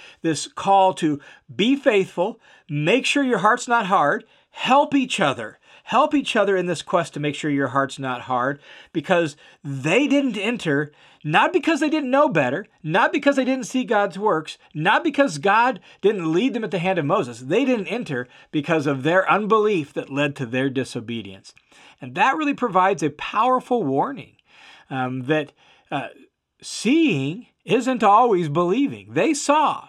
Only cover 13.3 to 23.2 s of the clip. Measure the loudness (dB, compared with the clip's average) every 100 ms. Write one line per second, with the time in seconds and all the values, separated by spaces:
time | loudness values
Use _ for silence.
13.3 | 2 0 -2 -2 -4 0 0 0 -2 0
14.3 | 0 -4 -14 _ -2 2 2 2 2 0
15.3 | 0 2 2 2 -2 -10 -2 0 2 0
16.3 | 2 0 -2 -4 -2 -2 0 0 0 -2
17.3 | -6 -2 0 2 0 -2 -6 -6 -6 -8
18.3 | -14 -8 -4 0 0 0 -2 2 2 4
19.3 | 2 2 2 2 0 -2 -8 -6 -2 -2
20.3 | -2 -4 -2 -2 -2 -6 -8 -8 -10 -10
21.3 | -16 -20 -20 _ _ -20 _ -8 0 0
22.3 | 2 -2 -2 0 2 2 2 -2 -4